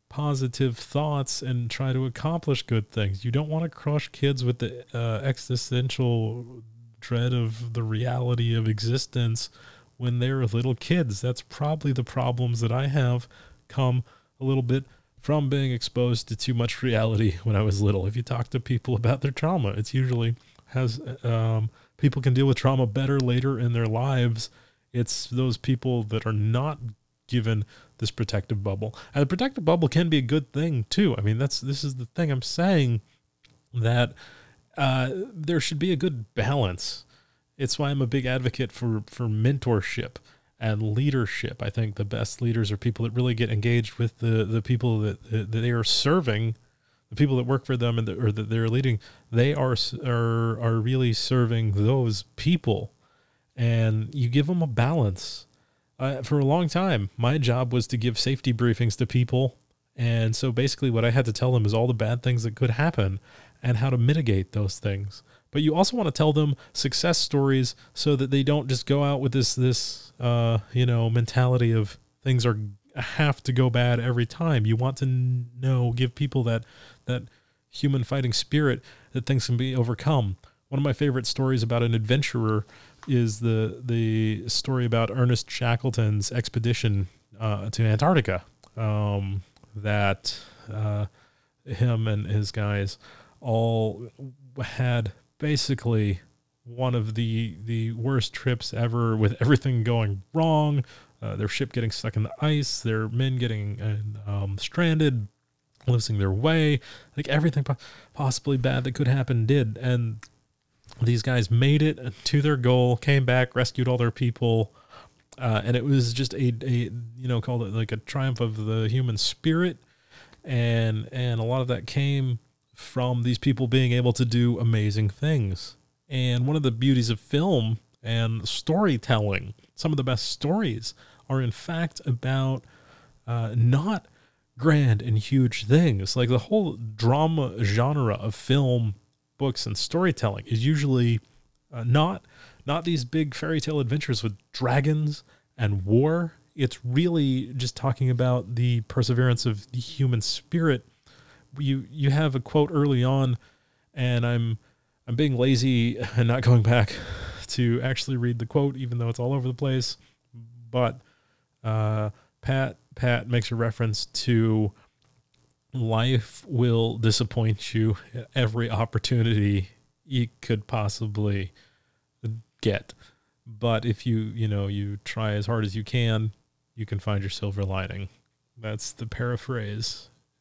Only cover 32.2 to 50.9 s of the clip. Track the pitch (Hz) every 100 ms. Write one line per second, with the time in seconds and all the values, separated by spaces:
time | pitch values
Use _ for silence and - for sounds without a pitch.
32.2 | 160 127 - - 185 175 127 113 - _
33.2 | _ _ _ _ _ 123 113 120 120 -
34.2 | - - - _ _ - 135 131 127 185
35.2 | 247 196 151 165 - 151 180 156 180 127
36.2 | 107 - 104 143 101 90 - - - _
37.2 | _ _ _ - 135 - 143 139 123 139
38.2 | 127 127 127 - 123 - 123 110 - -
39.2 | 117 107 120 143 127 107 - - - -
40.2 | _ _ _ - 113 107 110 107 143 135
41.2 | 117 - - - - - 110 101 101 110
42.2 | 110 - 120 113 101 104 123 107 113 117
43.2 | 127 117 113 110 120 120 110 - 117 -
44.2 | 117 110 104 113 - 123 123 110 107 104
45.2 | - 110 104 113 120 117 110 - 139 180
46.2 | 127 107 113 113 _ _ _ _ - 110
47.2 | 147 127 123 135 - 123 120 117 110 95
48.2 | 110 107 107 113 113 123 131 110 - -
49.2 | - 117 135 147 131 120 - 123 127 120
50.2 | 117 113 117 113 113 113 113